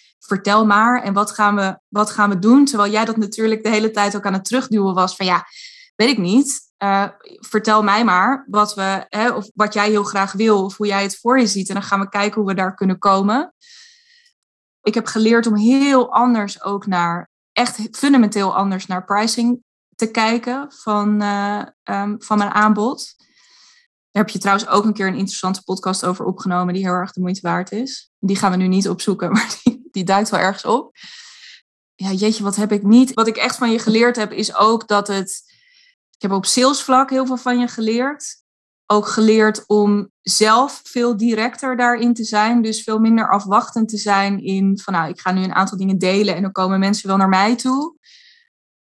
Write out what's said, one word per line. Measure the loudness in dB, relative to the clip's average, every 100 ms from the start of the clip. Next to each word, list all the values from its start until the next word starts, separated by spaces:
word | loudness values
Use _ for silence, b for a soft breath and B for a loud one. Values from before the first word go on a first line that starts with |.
| b b
vertel | -6 -4 2 4 4
maar | 4 4 2
en | 0
wat | -2 -2
gaan | 0 0 2
we, | -2 -4 _
wat | -2 -2
gaan | 0 0
we | 2
doen? | 6 6 6
Terwijl | 2 0
jij | 0 0
dat | -2
natuurlijk | -4 -2 -2 0
de | 0
hele | 0 0
tijd | 0 -2 -2
ook | -4
aan |
het | -4 -2
terugduwen | -4 0 0 0
was | 0 -2 -2
van, | 0
ja, | 0 -2 B B B B 0
weet | 0
ik | 2
niet. | 2 2 2 -4 -12 -6
Eh, | -2 0 -2 -8 -20
vertel | -20 -6 -2 2 2
mij | 4 2 2
maar | 2 2 -2 -2
wat | 0 0
we, | -2 -4 -4 -6
hè, | -4 -2
of | -4 -6
wat | -2 -2
jij | 0 0
heel | 0
graag | 0 -2 -4
wil | 0 2 2
of | 0 -4
hoe | -2
jij | -2
het | -2 -4
voor | 0 2
je | 2
ziet. | 0 -4
En |
dan | -6
gaan | -4 -4
we | -2
kijken | -2 -2 -2
hoe | -2
we | -2
daar | -4 -2
kunnen | -2 0
komen. | 2 2 2 0 -4 _ b b b b b b b b _ _ _ _
Ik | -4
heb | -2 -2
geleerd | 0 2 2 2
om | 2
heel | 2 4 4 2 2
anders | 2 2 2 -2 -6
ook | -6 -6 -4
naar, | -2 -2 -4 -10 _ _
echt | -2 -2 -4 -12
fundamenteel | -2 2 4 4 2 -2 0
anders | -2 -4 -6
naar | -6 -2
pricing | -2 0 0 -2 -2 _ _ _ -6
te | -4
kijken | 0 0 0 -4 -8 -10
van, | -10 -4 -2 0 0
eh, | 0 -2 -4 -6 -8 -12
ehm, | -6 -4 -4 -6
van | -2 0
mijn | 0
aanbod. | 2 2 2 0 -4 -12 -18 b b b b b b b _ _
Daar | -4
heb | -4
je | -2
trouwens | 0 0 0
ook | 0 0
een |
keer | 0 -2
een |
interessante | -2 -6 -4 -6 -6
podcast | -6 -8 -6 -4 -4
over | -4 -6
opgenomen | -6 -4 -2 -2
die | -2
heel | -2
erg | -2 -4
de | -6
moeite | -4 -4
waard | -4 -4 -4
is. | -6 -8 -10 -18 _
Die | -4 0
gaan | 0
we | 0
nu | 2
niet | 0 0
opzoeken, | -4 -4 -4 0
<laughs> |
maar | -2 -2 -2
die, | -2 -2 -4
die | -6
duikt | 0 0 2
wel | 0
ergens | 0 -2 -2
op. | -2 -2 -18 B B B B B B _ _ _ -10
Ja, | -6
jeetje, | -2 0 0
wat | -2 -2
heb | 0
ik | 0
niet? | 6 6 6
Wat | 2 0
ik | 0
echt | -2 -2
van | -2
je | 0
geleerd | 2 2 2 0
heb, | -4
is | -4 -4 2
ook | 2 2 0
dat | -2 0
het, | -4 -6 -10 -16 b b b b b _ _
ik |
heb | -4
op | -2 -2
salesvlak | 2 2 0 2 2 2
heel | 0 -2
veel | -4
van | -2 0
je | -2
geleerd. | -2 -2 -2 -2 -6 -14 -18 _ _ _ _ 0
Ook | 0 0
geleerd | 2 4 4 4 0 0
om | 2 2 0 -2 _
zelf | -6 0 4 4 2 -4
veel | -8 -2 -2 0
directer | 0 0 -2 -6 -6 0
daarin | 0 2 0
te | 0
zijn. | -2 0 2 2
Dus | 0 -4
veel | -4 0
minder | 4 4 2
afwachtend | 0 2 0 0 -2 -4
te | -2
zijn | 0 0 0 -2
in | -4 0 0 0
van, | -2
nou, | -4 -4
ik | -6
ga | -4
nu | -2
een | -2
aantal | -2 -2 -2
dingen | -2 0
delen | 0 2 0 0
en |
dan | -4
komen | -2 0 2
mensen | 0 0 0
wel | 2
naar | 2
mij | 4 2 0
toe. | -2 -2 -4 -10 b b b b b _ _ _